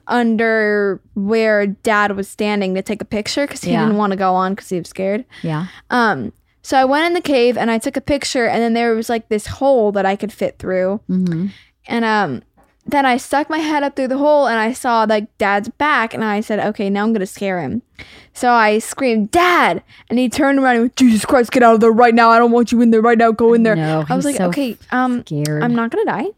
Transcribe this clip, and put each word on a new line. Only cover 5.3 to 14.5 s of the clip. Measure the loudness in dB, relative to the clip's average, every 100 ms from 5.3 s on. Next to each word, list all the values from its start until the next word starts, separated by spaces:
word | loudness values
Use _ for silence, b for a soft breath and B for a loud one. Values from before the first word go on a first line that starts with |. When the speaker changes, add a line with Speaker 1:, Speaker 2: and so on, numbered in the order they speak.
| B
Speaker 2:
Yeah. | -6 -6 -8 B _
Speaker 1:
Um, | 0 0 -2 -6 -12 _ _
so | -2 0
I |
went | 2 0 0
in |
the | -2
cave | 0 2 2 0
and | -2
I | -2
took | -4 -6
a |
picture, | -4 -4 -2 -2 -2
and | 0
then | 0
there | 0 0
was, | -2 -2
like, | -6 -4
this | -6 -6
hole | -2 2 2 2
that | 0 -2
I | -2
could | -6
fit | -6 -8 -6
through. | -6 -2 -2 -4 -4
Speaker 2:
Mm-hmm. | -2 -2 -2 -6 B B _ -8
Speaker 1:
And, | -4
um, | -2 0 -2 -6 -12 _ _ _
then | -4 0 0
I | 0
stuck | -2 -4 -2
my | -4
head | -2 -2
up | -4
through | -4 -4
the | 0
hole | 2 2
and | 2